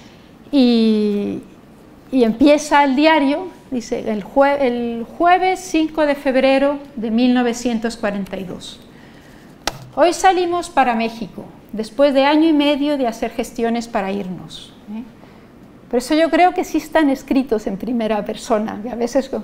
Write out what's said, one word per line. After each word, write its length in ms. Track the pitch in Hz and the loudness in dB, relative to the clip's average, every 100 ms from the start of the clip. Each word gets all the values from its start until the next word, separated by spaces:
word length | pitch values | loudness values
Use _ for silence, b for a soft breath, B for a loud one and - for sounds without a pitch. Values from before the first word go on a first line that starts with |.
| B B B B - | B B B B -2
Y, 880 | 285 247 233 220 214 214 202 202 190 - - - - - - - | 2 4 4 4 2 0 -2 -4 -6 -12 -20 -20 -20 -20 -20 -4
y 120 | 262 233 | 0 2
empieza 580 | 220 285 294 - 285 | 4 4 4 4 2
el 140 | 285 262 | 4 4
diario, 580 | 311 320 277 302 370 - - | 4 4 2 -2 -6 -14 -10
dice, 400 | 254 - 233 214 | -10 -6 -6 -4
el 140 | 214 | -6
jue-, 340 | 185 277 277 285 | -2 2 2 2
el 440 | 262 240 240 233 233 - | 0 -2 -4 -6 -8 0
jueves 420 | 339 370 370 370 | 2 4 2 -2
cinco 460 | - 320 311 320 294 | -2 -2 -2 0 0
de 100 | 285 | 0
febrero 640 | 294 254 269 269 285 285 - 240 | 0 0 2 2 2 -2 -8 -10
de 160 | 220 | -4
mil 220 | 226 247 | 0 2
novecientos 640 | 247 240 233 247 226 226 226 | 2 0 -2 -4 -4 -4 -6
cuarenta 400 | 208 202 185 190 | -6 -6 -8 -10
y 80 | 180 | -12
dos. 340 | - - - - B B B B B B B - - - | -12 -16 -20 -20 B B B B B B B -12 -12 -8
"Hoy 200 | - 330 | 0 2
salimos 560 | 320 381 370 349 349 - | 4 2 2 0 -2 -2
para 260 | - 254 226 | 0 2 0
México, 480 | 226 226 185 - - - - | -2 -6 -14 -14 -18 -20 -14
después 400 | 202 220 - 285 | -10 -6 2 2
de 100 | 269 | 4
año 240 | 277 302 320 | 4 4 4
y 60 | |
medio 440 | 294 294 285 285 285 | 4 2 2 0 0
de 100 | 240 | -2
hacer 240 | 220 233 | -4 -6
gestiones 580 | - 220 - 233 233 226 | -6 -8 -4 -2 -2 -4
para 200 | 220 190 | -4 -4
irnos", 600 | 202 185 165 156 - - - - 220 | -6 -6 -10 -14 -18 -20 -20 -14 -14
¿eh? 80 | 247 - B B B B - - - | -14 -20 B B B B -20 -20 -6
Por 100 | 240 | -4
eso 160 | - 311 | 0 0
yo 140 | 320 | 2
creo 240 | 320 359 | 4 2
que 100 | - | 2
sí 140 | - 311 | -4 -4
están 320 | - 320 294 | -2 0 2
escritos 580 | 262 - 277 262 214 233 | 0 0 -2 0 -2 -4
en 80 | 190 | -8
primera 480 | 214 240 214 214 | -6 -4 -2 -2
persona, 560 | 202 220 - 214 220 202 | -4 -8 -2 -2 -2 -8
que 60 | 220 | -10
a 60 | 233 | -6
veces, 340 | 240 277 254 226 | -2 -2 -2 -6